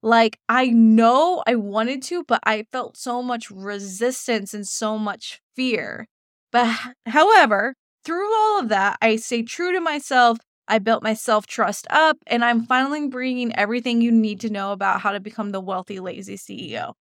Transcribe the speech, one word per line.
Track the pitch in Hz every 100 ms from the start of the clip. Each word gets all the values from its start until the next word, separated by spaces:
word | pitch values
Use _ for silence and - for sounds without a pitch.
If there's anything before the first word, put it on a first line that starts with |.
Like, | 220 226 226 - -
I | 240 262
know | 233 226 220 226 254 330 359 -
I |
wanted | 240 202 202 226 269
to, | - 349
but | 320 233
I | - 214 220
felt | 254 240 -
so | 254 247
much | 247 240 -
resistance | 196 196 202 202 190 240 262 - 226 202
and | 208 196
so | - 220 214
much | 214 202 - - _
fear. | - 254 208 123 - 220 _ _ _ _
But | 240 233
h-, | 226 247 - 226
however, | 262 370 427 277 202 226 269 _ _
through | - 339 415
all | 440 427 415
of | 240
that, | 202 196 -
I | 226 220
stayed | - 240 233
true | - 349
to | 359
myself. | 330 294 - 262 240 233 _ _ -
I | 220
built | 202 226
my | -
self-trust | 220 - 214 208 - 196 208 -
up, | 294 320 302 -
and | 240
I'm | 240 233
finally | 226 254 269 302 294
bringing | 254 254 247 240
everything | - 202 240 240 233
you | 233
need | 226 220 202
to | 226
know | 208 196
about | 196 196 185
how | 202
to | 202
become | 202 220 202
the | 196
wealthy, | 185 185 180 196
lazy | 180 - 196 202
C | - 196 180
E | 110
O. | 87 -